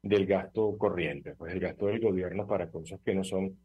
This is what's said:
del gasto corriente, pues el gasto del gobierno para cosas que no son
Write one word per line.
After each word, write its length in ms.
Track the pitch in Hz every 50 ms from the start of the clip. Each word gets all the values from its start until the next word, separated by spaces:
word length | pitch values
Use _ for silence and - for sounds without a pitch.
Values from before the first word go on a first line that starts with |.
| -
del 240 | 101 104 101 95
gasto 500 | 95 98 92 92 - _ 110 110 107 98
corriente, 560 | - 107 101 90 87 82 76 71 - - - 90
pues 180 | _ 85 82 92
el 60 | 92
gasto 280 | 87 87 - - 101
del 120 | 101 104 113
gobierno 460 | 113 107 92 92 92 87 87 101 101
para 240 | 98 104 92 87 82
cosas 300 | - 85 80 - 98 90 _
que 120 | 117 98
no 80 | 95 95
son 340 | - 98 92 95 95 95 -